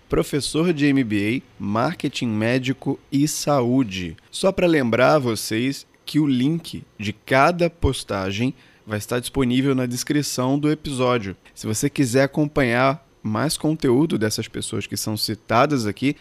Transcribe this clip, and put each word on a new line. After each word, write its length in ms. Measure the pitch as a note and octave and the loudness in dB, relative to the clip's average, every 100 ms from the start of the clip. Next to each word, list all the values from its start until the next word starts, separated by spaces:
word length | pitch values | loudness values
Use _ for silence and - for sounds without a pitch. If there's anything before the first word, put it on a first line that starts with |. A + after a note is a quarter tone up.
| - | -4
professor 640 | D#3 E3+ D3 - D3+ F3+ | -2 -2 -4 -2 0 0
de 140 | D3+ C#3+ | 2 2
M 180 | C3+ | 2
B 380 | A2+ G#2 G#2 C3 | 2 0 0 -4
A, 200 | - - | -6 -10
marketing 680 | G2+ G#2+ C#3 F3+ D3 - B2 | -4 0 -2 -2 -6 -4 -4
médico 720 | G#2+ A2+ C3 B2+ B2+ C3+ - _ | 0 0 0 -2 -4 -4 -6 _
e 160 | C#3 D3+ | 0 0
saúde. 880 | - D3+ C#3+ A#2+ C3 A#2 F#2 F2 - _ | 0 0 2 2 2 0 -4 -8 -10 _
Só 200 | - F#3+ | -2 -2
pra 160 | F#3+ F3+ | 2 2
lembrar 520 | D#3 A#2+ A2+ C3+ D3+ | 4 2 4 4 4
vocês 680 | A#2+ G#2+ - A2 C3 C3+ - _ - | 2 -2 -2 -2 -2 -4 -10 _ -4
que 120 | D3 | 0
o 80 | D3+ | 2
link 560 | B2+ C3+ E3 - - - - | 2 2 0 -6 -14 -14 -8
de 140 | G#2 | -8
cada 560 | - - C3 D3+ F3 E3+ | -8 2 4 4 4 -2
postagem 880 | - C#3+ B2+ - G2+ F#2+ G2+ B2+ - - _ - | 0 0 0 -4 -4 -2 -2 -2 -4 -14 _ -8
vai 100 | G#2+ | -8
estar 240 | - A#2+ | -4 -4
disponível 540 | - C3+ B2 B2+ C#3 | -2 -2 0 2 2
na 100 | C3 | 2
descrição 760 | B2 B2 - D3 C#3 - B2+ C#3+ | 0 -4 -2 -2 -2 -2 0 0
do 120 | D3+ | 0
episódio. 640 | D3+ D3+ B2+ B2 B2 G2 F2 - | -2 -4 -2 0 0 -2 -10 -16
Se 120 | - A2 | -10 -6
você 240 | A2 C#3+ | -2 0
quiser 340 | - B2+ B2+ | 0 2 4
acompanhar 800 | C3+ D#3 D3 D3+ B2 A#2+ C3+ D#3+ - _ | 2 2 0 0 2 2 2 0 -8 _
mais 340 | A2 G#2+ C#3+ - | -4 -2 -2 -2
conteúdo 600 | D3+ D#3+ C3+ A#2+ E3 - | -2 0 2 4 2 0
dessas 300 | A2 - A2 | -2 -2 -6
pessoas 400 | A#2+ - A2 - | -10 -8 -8 -6
que 100 | G#2 | -6
são 200 | A2 G#2+ | -4 -4
citadas 680 | - G#2 - A#2 D3+ C#3 | -4 -6 0 2 4 2
aqui, 300 | G#2 G2 C3 C#3+ | -2 -2 -4 -4